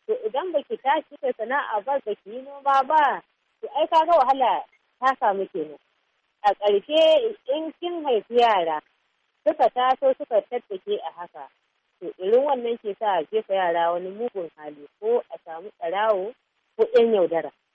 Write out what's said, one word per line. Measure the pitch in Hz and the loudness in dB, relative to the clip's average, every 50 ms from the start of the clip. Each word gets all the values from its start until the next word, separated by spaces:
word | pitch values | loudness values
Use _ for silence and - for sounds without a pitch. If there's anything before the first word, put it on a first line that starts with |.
| _ | _
To | - 214 - - 220 | -6 -4 -4 -4 -6
idan | 226 269 349 370 320 | -4 -4 -4 -4 -4
baki | 427 - - 233 | -4 -4 -6 -8
tashi | - - 262 285 320 - _ 285 - - | -4 -2 0 0 0 -2 _ -10 -8 -6
da | 254 254 | -6 -6
sana'a | - 220 220 262 285 254 - 220 214 196 | -6 -6 -4 -4 -4 -4 -4 -6 -6 -4
ba, | 247 277 277 | -2 -4 -4
baki | - 214 208 - _ 190 | -4 -6 -10 -10 _ -16
yi | 220 247 262 | -16 -14 -14
noma | 277 277 277 269 277 277 269 269 | -16 -16 -6 -2 0 2 2 2
ba, | 262 311 311 294 262 214 175 - _ _ _ _ _ _ _ - | 2 2 2 4 2 0 -2 -8 _ _ _ _ _ _ _ -12
to | 214 - | -6 -2
ai | 277 320 - | -2 0 2
ka | 349 320 320 | 4 4 4
ga | 320 339 | 6 6
wahala | 320 262 240 269 269 254 220 185 151 123 - _ _ _ _ _ - 247 | 4 4 4 2 2 2 2 2 0 -4 -8 _ _ _ _ _ -2 0
ta | 269 262 - | 0 0 2
samu | 254 220 196 190 196 165 | 2 0 0 0 -2 -6
kenan. | - 185 151 156 147 - _ _ _ _ _ _ _ _ _ _ _ _ - | -6 -8 -8 -8 -12 -20 _ _ _ _ _ _ _ _ _ _ _ _ 0
A | 208 196 | 0 0
ƙarshe | - 208 208 208 196 190 - 302 311 320 320 320 294 233 220 220 - _ | 2 2 2 2 2 0 0 2 4 6 6 6 4 4 0 -4 -6 _
in | - 269 311 320 320 - _ | -6 -4 -4 -6 -8 -10 _
kin | 339 349 349 339 302 | -8 -8 -8 -6 -2
haifi | 294 247 208 - - 233 240 | 0 0 0 -2 0 2 2
yara, | 233 233 214 185 170 165 156 151 - _ _ _ _ _ _ _ _ _ _ _ - | 4 4 4 2 2 0 -2 -4 -6 _ _ _ _ _ _ _ _ _ _ _ -2
suka | 294 320 311 269 220 | -2 0 2 2 2
taso | - 247 247 254 262 - - 269 262 | 2 2 0 0 2 2 2 0 0
suka | - - - 240 202 196 | 0 -2 -2 0 -2 0
tattake | - 247 240 - - 202 190 - 202 208 - | -2 -6 -10 -8 -10 -14 -10 -8 -6 -6 -6
a | - - - | -6 -10 -14
haka, | 165 175 170 - 156 139 135 _ _ _ _ _ _ _ _ _ - 185 | -14 -16 -16 -16 -18 -20 -20 _ _ _ _ _ _ _ _ _ -16 -14
to | 165 - - | -14 -12 -8
irin | 180 190 226 247 277 | -2 2 2 2 2
wannan | 294 277 254 240 233 233 233 | 2 -2 -2 -4 -6 -6 -6
ke | - 214 196 | -8 -10 -8
sa | - 220 208 196 170 | -4 -2 -2 0 -2
a | 151 | -2
jefa | - - 220 220 - 196 | -2 -4 -4 -4 -2 -2
yara | 190 185 175 170 170 170 170 175 | -2 0 0 0 0 0 0 -2
wani | 175 185 185 | -2 -6 -8
mugun | 190 208 233 240 - 196 170 156 - | -10 -8 -10 -8 -8 -8 -12 -12 -12
hali, | - 151 151 151 147 143 - _ _ | -16 -18 -18 -18 -18 -20 -20 _ _
ko | - 220 240 - | -4 -2 -2 -2
a | - - 165 165 | -2 -6 -14 -20
samu | _ 170 160 165 180 208 - - | _ -16 -16 -16 -16 -18 -14 -10
ɓarawo | 175 170 175 196 214 226 214 190 185 214 254 _ _ _ _ _ _ _ _ - | -6 -4 -2 0 0 2 0 0 -2 -8 -10 _ _ _ _ _ _ _ _ -2
ko | 220 | 0
ƴan | 226 226 247 233 233 226 | 4 4 4 6 6 4
yaudara. | 202 175 156 165 165 151 143 - _ _ _ | 4 2 2 0 -2 -4 -6 -10 _ _ _